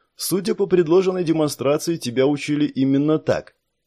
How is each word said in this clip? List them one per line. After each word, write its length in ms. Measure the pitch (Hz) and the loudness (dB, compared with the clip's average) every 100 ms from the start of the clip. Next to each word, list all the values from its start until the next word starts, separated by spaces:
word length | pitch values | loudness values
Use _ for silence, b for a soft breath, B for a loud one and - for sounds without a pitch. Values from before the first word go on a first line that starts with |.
| _ - | _ -12
Судя 380 | - 180 202 | -4 -2 -2
по 120 | 208 196 | -2 2
предложенной 580 | 185 156 180 190 185 | 2 4 2 2 0
демонстрации, 720 | 165 160 151 - 131 151 - 165 | 0 0 0 -2 -2 0 -2 -6
тебя 300 | 120 117 135 | -4 0 2
учили 400 | 143 - 147 147 | 0 -2 -2 -2
именно 520 | 135 135 139 147 156 | 0 0 2 2 0
так. 360 | 151 87 - _ _ _ | 0 -4 -4 _ _ _